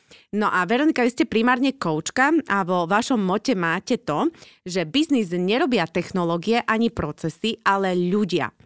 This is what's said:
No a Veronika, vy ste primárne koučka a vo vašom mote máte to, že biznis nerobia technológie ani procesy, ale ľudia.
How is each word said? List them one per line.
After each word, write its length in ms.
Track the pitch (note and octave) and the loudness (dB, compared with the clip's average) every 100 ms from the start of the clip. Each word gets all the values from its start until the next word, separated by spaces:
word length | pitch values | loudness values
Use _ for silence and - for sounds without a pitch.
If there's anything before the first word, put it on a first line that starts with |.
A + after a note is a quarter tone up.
| _ - _ | _ -20 _
No 160 | G3+ G#3 | -2 0
a 160 | F#3 F3+ | 0 0
Veronika, 400 | A#3+ D#4 D4+ B3 | 2 2 2 0
vy 40 | |
ste 100 | A#3+ | 0
primárne 460 | C4 A3 A#3 B3+ C4+ | 0 2 2 2 0
koučka 640 | C4+ F3 D#3 - - C4+ E4 | -2 -2 -2 -4 0 2 2
a 220 | - G3+ F3 | 0 -2 0
vo 160 | F#3 | 0
vašom 380 | E3 G3+ A#3+ B3 | 0 0 0 0
mote 320 | F#3+ G3 - | 0 0 0
máte 400 | G#3 E3+ E3+ - B3 | -2 0 -2 -2 -4
to, 300 | - D3+ C4+ - - - | -2 -2 -2 -4 -18 -18
že 220 | - F3+ | -8 -4
biznis 480 | D#3+ G3+ D#4+ C#4 G3 | -2 0 2 0 0
nerobia 560 | F3 F3+ A3+ D#4+ A#3+ E3 | -2 0 0 2 2 0
technológie 720 | - F3 F#3+ E3+ E3+ E3+ A#3 | -2 -2 -2 0 -2 0 0
ani 300 | - A3 A#3 | 0 0 0
procesy, 720 | - D3+ D3+ D#3+ - A3 A3+ | -2 -6 -4 -6 -4 -6 -2
ale 320 | - G3 G3 | 0 0 2
ľudia. 560 | F3+ F3+ G3+ G#3 E3 A#2+ - | 0 0 0 0 -2 -4 -8